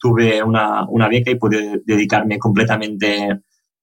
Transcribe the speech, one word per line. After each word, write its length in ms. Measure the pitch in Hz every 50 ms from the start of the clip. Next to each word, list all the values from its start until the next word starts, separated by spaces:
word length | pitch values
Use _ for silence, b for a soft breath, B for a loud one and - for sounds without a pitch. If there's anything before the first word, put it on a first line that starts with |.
tuve 420 | - 120 117 113 113 113 107 107
una, 420 | 110 113 113 110 107 107 107 104 101 -
una 180 | 113 113 110
beca 240 | 107 117 123 120 127
y 60 | 127
pude 440 | 120 117 107 107 107 104 104 107 - -
dedicarme 540 | 113 107 104 104 98 107 107 107 110 104 95
completamente 1000 | - 107 98 107 113 117 110 107 107 107 107 98 107 104 104 104 101 101 98 98 - _ _ _ _ _ _ _